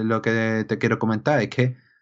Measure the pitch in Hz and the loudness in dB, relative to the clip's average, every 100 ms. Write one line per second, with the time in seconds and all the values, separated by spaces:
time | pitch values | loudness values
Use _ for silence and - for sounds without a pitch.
0 | 110 113 113 113 113 110 107 110 117 110 | 0 0 0 0 0 0 -2 0 0 0
1 | 113 110 - 156 - - 123 123 _ _ | 0 0 2 0 0 0 0 -2 _ _